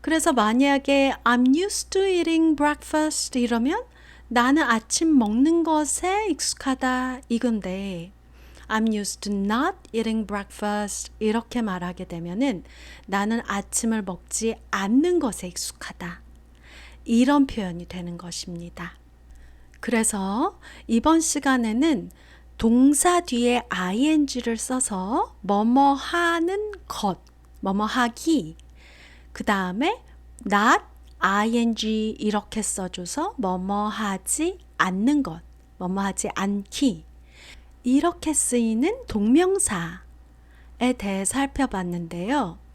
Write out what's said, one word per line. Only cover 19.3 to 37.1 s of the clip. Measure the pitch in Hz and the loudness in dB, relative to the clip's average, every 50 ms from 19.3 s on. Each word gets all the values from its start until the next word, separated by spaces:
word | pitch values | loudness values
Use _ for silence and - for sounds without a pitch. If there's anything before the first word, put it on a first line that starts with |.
| - - - - - - - - - - | -20 -20 -20 -20 -20 -20 -20 -20 -18 -10
그래서 | - - 233 226 220 - - 202 190 190 196 233 302 403 - - - - - - - | -4 0 0 2 2 0 -2 -2 -4 -2 0 0 -2 -2 -4 -8 -20 -20 -20 -18 -4
이번 | - 226 233 - 302 320 330 | 0 0 2 4 6 4 4
시간에는 | 302 - - 302 269 277 262 254 233 220 220 240 294 330 294 196 175 180 - - - - - - - - - - | 4 2 -2 0 2 2 2 2 2 0 0 2 2 2 2 0 -2 -8 -16 -20 -20 -20 -20 -20 -20 -20 -8 0
동사 | - 226 233 247 262 277 294 277 - 359 359 349 | 2 4 6 6 6 6 6 6 4 4 4 2
뒤에 | 349 - 247 240 240 240 240 240 - - | 0 0 -2 0 2 2 2 0 -2 -4
아이엔지를 | - 185 185 180 190 220 269 302 320 302 294 277 - 247 233 233 226 | -6 -4 -4 -2 0 2 2 4 4 2 2 0 -2 -4 -4 -4 -4
써서 | 220 - - 254 254 254 - 214 185 185 196 240 330 440 480 - - | -4 -4 -4 -2 -2 -2 -2 -4 -4 -4 -2 -2 -2 -2 -4 -6 -12
뭐뭐 | - 185 202 202 214 233 247 269 277 277 277 | -4 0 0 2 4 4 6 6 6 6 4
하는 | 269 - - - 349 349 339 339 339 330 349 381 415 427 427 403 - - | 2 -2 -2 0 0 2 2 2 0 0 0 -2 -2 -4 -6 -8 -12 -14
것, | - - - - 202 175 - - - _ - - - - - | -12 -8 -4 -4 -4 -4 -4 -10 -20 _ -20 -20 -20 -18 -8
뭐뭐 | - 190 190 202 214 | -4 -2 0 0 0
하기, | 214 - 262 247 233 233 - - 330 330 262 170 156 165 - - - - - - - - - - - - - - - - - | 0 0 0 0 0 -2 -4 0 0 0 0 0 -4 -12 -16 -20 -20 -20 -20 -20 -20 -20 -20 -20 -20 -20 -20 -20 -20 -12 -8
그 | - | -2
다음에 | - 208 196 185 180 180 208 285 359 453 - - - - - - - - - - | -2 0 0 0 -4 -2 -2 -2 -2 -2 -4 -10 -20 -20 -20 -20 -20 -20 -10 -4
not | 202 196 202 208 240 311 370 - - - - - - - - | 0 2 4 4 4 4 4 2 -6 -20 -20 -20 -20 -8 -2
ing | - 185 196 202 214 226 226 240 233 233 226 214 220 214 220 220 214 220 214 - | -2 0 2 2 0 2 2 2 0 0 0 -2 -2 -2 -2 -2 -2 -4 -6 -4
이렇게 | - 214 208 208 208 - - 226 | -4 -2 -2 -2 -4 -4 -8 -6
써줘서 | 208 - - - 190 180 - - 180 175 - 285 320 403 466 | -4 -4 -4 -6 -6 -8 -8 -10 -10 -8 -6 -4 -4 -4 -4
뭐뭐 | - 226 185 185 185 185 190 202 202 208 | -4 -4 -2 -2 -2 -4 -4 -2 -2 -2
하지 | 214 214 214 220 202 196 190 - - - - 311 349 403 - - - - | -4 -4 -4 -4 -4 -4 -4 -4 -6 -4 -2 -2 -4 -4 -8 -16 -20 -2
않는 | - 160 190 185 190 208 254 302 294 262 | 0 0 0 0 0 2 2 2 2 0
것, | 170 160 170 - - - - _ _ - | -2 -6 -12 -16 -20 -20 -20 _ _ -14
뭐뭐 | - 185 180 185 196 | -8 -6 -4 -4 -2
하지 | 196 196 190 - - 202 - | -2 -2 -4 -4 -6 -6 -4
않기 | - 190 196 202 202 196 - - - 285 262 185 156 - - | -2 -2 -2 -2 -4 -6 -8 -4 0 0 0 0 0 -10 -20